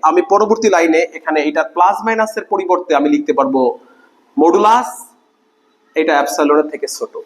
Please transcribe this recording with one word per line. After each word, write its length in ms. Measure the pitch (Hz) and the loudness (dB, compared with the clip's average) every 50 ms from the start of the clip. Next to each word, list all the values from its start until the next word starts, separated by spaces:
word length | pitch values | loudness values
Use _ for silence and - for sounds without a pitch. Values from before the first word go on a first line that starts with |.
| - 160 | 0 2
আমি 120 | 156 180 165 - | 0 0 0 2
পরবর্তী 360 | 196 202 208 208 226 220 220 214 185 | 2 2 4 2 0 2 2 2 2
লাইনে 240 | 170 170 165 160 160 170 165 - 156 | 4 2 2 2 0 0 -2 -6 -10
এখানে 200 | - 160 156 156 147 151 | -8 -4 -2 -2 -2 -2
এটা 140 | 147 160 156 - - | -2 -2 -4 -4 0
প্লাস 200 | 170 180 190 202 - 220 | 2 2 2 2 0 -4
মাইনাসের 380 | 226 226 220 220 220 - 220 202 _ | -4 -2 -2 -2 -4 -4 -12 -6 _
পরিবর্তে 380 | 202 185 190 180 180 180 180 - 156 139 | -4 -4 0 0 -2 -2 0 0 0 0
আমি 80 | 143 147 147 | 2 2 0
লিখতে 180 | 147 - - 139 139 | 0 0 0 0 0
পারবো 240 | 135 135 135 135 127 120 117 - _ _ _ _ _ _ _ _ _ _ _ - | 0 0 0 0 0 0 -2 -4 _ _ _ _ _ _ _ _ _ _ _ 2
মডুলাস, 500 | 156 170 - 202 208 214 226 247 - - - - - - _ _ _ _ _ _ _ _ _ _ _ _ _ _ _ _ _ - | 2 4 4 4 4 4 2 2 0 -4 -12 -16 -20 -20 _ _ _ _ _ _ _ _ _ _ _ _ _ _ _ _ _ -4
এটা 120 | 156 160 156 143 | -2 0 0 0
epsilon-এর 460 | 139 - - - 156 147 147 151 151 151 | 0 -2 -2 -2 0 2 2 2 0 -2
থেকে 140 | - - - 131 - | -6 -10 -10 -10 -8
ছোট। 160 | - 120 - _ - - | -10 -10 -10 _ -18 -18